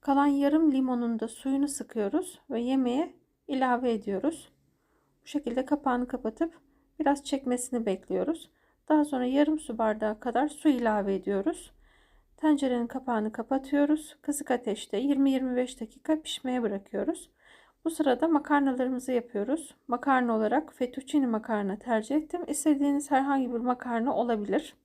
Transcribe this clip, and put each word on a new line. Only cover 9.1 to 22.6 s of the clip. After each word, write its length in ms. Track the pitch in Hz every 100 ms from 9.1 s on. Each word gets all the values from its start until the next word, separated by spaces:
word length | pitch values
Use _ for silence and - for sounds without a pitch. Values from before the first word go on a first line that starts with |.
| 262 247
yarım 340 | 269 294 311
su 180 | - 226
bardağı 420 | 220 214 214 214
kadar 280 | 254 233 294
su 220 | - 311
ilave 460 | 254 233 214 202 196
ediyoruz. 560 | - 202 196 349 - _ _ _ _ _ _ _
Tencerenin 480 | 311 285 277 247 233
kapağını 440 | 262 254 233 214
kapatıyoruz. 880 | 214 226 269 262 285 285 302 - -
Kısık 300 | - 285 -
ateşte 460 | 247 233 196 - 202
yirmi 340 | 277 277 277
yirmi 240 | 262 262 247
beş 260 | 254 -
dakika 400 | 220 - - 311
pişmeye 400 | - - 254 254
bırakıyoruz. 680 | 233 196 196 208 240 339 - _ _ - _ _
Bu 60 | 320
sırada 380 | 330 294 247 320
makarnalarımızı 840 | 302 294 294 277 254 254 254 247
yapıyoruz. 640 | 247 233 208 208 311 - - -
Makarna 480 | 247 277 262 247 220
olarak 400 | 214 247 311 -
fettuccine 520 | 247 262 - 302 262
makarna 520 | 220 220 208 202 208
tercih 360 | 247 226 220 294
ettim. 260 | 311 349 349
İstediğiniz 640 | 294